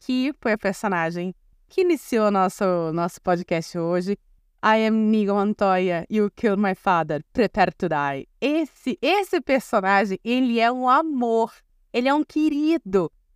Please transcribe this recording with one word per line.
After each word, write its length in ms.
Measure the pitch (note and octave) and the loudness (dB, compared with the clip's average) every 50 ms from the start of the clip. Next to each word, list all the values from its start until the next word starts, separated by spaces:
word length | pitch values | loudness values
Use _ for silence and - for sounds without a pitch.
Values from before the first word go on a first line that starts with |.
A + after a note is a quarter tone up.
que 320 | _ - B3+ B3+ B3+ C#4+ D4+ - | _ -4 -2 -2 -2 -2 -4 -4
foi 120 | - A#3 | -2 -2
a 60 | G#3 G#3 | -2 -2
personagem 760 | - F#3+ F#3+ - - G#3 F#3+ E3+ E3 E3 E3+ F3 F3 F#3 F3+ _ _ _ _ _ _ _ | -2 -4 -4 -4 -4 -2 -2 -2 -2 -4 -4 -6 -8 -8 -10 _ _ _ _ _ _ _
que 140 | - - | -2 0
iniciou 480 | F#4 F4+ E4+ C4 - - B3+ A3 G#3+ G#3 | 0 2 0 -2 -2 -2 0 2 2 2
nosso, 340 | G3+ F#3+ F#3 F3+ - - G#3 F#3+ F3+ F3 E3 D#3+ D#3+ | 2 2 2 0 0 -2 -2 0 0 0 -2 -2 -2
nosso 260 | E3+ E3+ F3 - - | -2 -2 -4 -4 -4
podcast 560 | - F#3+ F3+ F3 F3+ - F3+ E3 D#3+ - - | -2 -2 0 0 -2 -2 -4 -4 -4 -6 -6
hoje. 420 | F3 E3 E3 F3 F3+ F3+ F#3+ G3+ - _ _ _ _ _ _ _ _ | -6 -4 -2 -2 -2 -2 -4 -6 -6 _ _ _ _ _ _ _ _
"I 240 | - G#3+ A3 A3 A3 | 2 2 4 4 2
am 80 | A3 A3 | 2 2
Inigo 400 | A3 A3 G#3+ A3 A3 G#3 G3 G3+ | 2 2 2 2 2 2 2 0
Montoya, 720 | G3+ G3 G#3 G#3+ - G#3 G3 F#3 F#3 F#3 F#3 F3 E3 - - | 0 0 0 0 0 0 2 2 2 0 0 -2 -4 -4 -2
you 220 | G#3+ G#3+ G#3 G#3 - | -2 -2 -2 -2 -2
killed 260 | - - A3 G3 G3 | -2 -2 0 0 0
my 140 | G#3+ G3 F#3 | 0 0 -2
father, 480 | - - G3+ F3+ E3+ D#3+ D#3 D#3 D3 - _ | -2 0 0 0 0 0 -2 -4 -6 -8 _
prepare 400 | - - A3 F#3 - G#3+ F#3 F#3 | -2 0 0 0 2 2 0 0
to 160 | - - G3 E3+ | 0 -2 -4 -2
die." 380 | D#3+ D3 C#3+ C#3+ C#3 C#3 - - _ _ | -2 -2 -2 -2 -4 -6 -10 -14 _ _
Esse, 580 | - C4+ D4 D#4+ D#4+ - _ _ - C4 G#3 - | -2 -2 0 -2 -2 -4 _ _ -8 -8 -6 -2
esse 400 | - D4 F4+ G#4 G4 - - E4 | 0 0 0 0 0 -2 -2 -4
personagem, 800 | B3 - C4 A#3+ - - - G#3+ F#3+ F#3+ G3+ G3 A3 G3 F#3+ - | 0 0 -2 -2 0 -2 -2 0 2 2 2 2 2 0 -2 -4
ele 380 | - A3+ A#3+ B3+ C4 B3 A#3 A#3 | -4 -2 0 0 0 0 2 2
é 100 | A3+ A#3 | 2 0
um 180 | B3+ B3+ B3+ B3+ | 0 0 2 2
amor, 640 | B3+ D4 D#4+ D#4+ D4 B3+ A#3+ A#3 A3+ A3+ A3 A3 - - _ _ _ _ _ _ | 2 2 2 0 -2 -2 0 0 2 0 0 -2 -4 -12 _ _ _ _ _ _
ele 160 | - A#3 B3 C4+ | -4 0 2 2
é 60 | C#4 | 2
um 100 | D4+ D4 | 2 0
querido. 840 | - - D#4 D4+ D#4 D4 C#4+ D4+ D#4 E4 E4 - F#3+ F#3 G3 E3+ D3+ - _ _ _ _ | -2 -2 -2 0 0 0 0 0 0 0 -2 -2 -2 -2 0 0 -2 -6 _ _ _ _